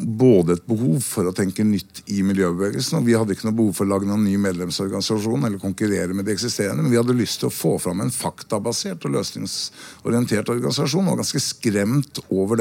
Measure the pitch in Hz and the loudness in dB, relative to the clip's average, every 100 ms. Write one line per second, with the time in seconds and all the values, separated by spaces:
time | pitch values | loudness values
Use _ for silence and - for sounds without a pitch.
0 | 113 110 127 101 85 87 - 110 131 156 | -6 4 6 6 6 0 0 0 2 0
1 | - - 90 95 98 95 107 101 - - | -2 -2 -2 0 -2 0 2 2 -2 -16
2 | - 101 95 95 90 87 101 113 135 160 | -6 0 2 2 0 0 -2 -2 -2 0
3 | 120 113 107 95 113 113 110 90 98 98 | 4 4 2 -2 -2 2 2 2 0 2
4 | 101 104 104 101 101 87 90 - 98 98 | 0 0 2 2 0 -2 -4 -4 -4 -4
5 | - 110 107 131 123 98 95 92 107 95 | -2 -2 0 0 -2 -2 -6 -2 0 0
6 | 90 98 98 98 120 - 101 - 156 117 | -2 -2 -2 -2 -4 -2 -2 0 2 4
7 | 120 123 104 - - - 165 - 90 87 | 4 2 0 -2 -4 -2 0 0 0 -2
8 | 127 - - - - 107 110 117 202 170 | -2 -2 -6 -8 -4 -2 -2 -4 -6 -6
9 | 147 135 98 - 101 - - - - - | -2 -2 -4 -6 -8 -6 -8 -12 -20 -10
10 | - 117 117 107 107 120 131 139 147 160 | -2 0 0 0 0 -2 -2 -2 0 2
11 | 185 120 - 147 - - 117 101 101 143 | 2 0 -2 -2 -4 -2 0 2 2 0
12 | 127 - - 95 98 113 | 0 -10 -2 0 2 0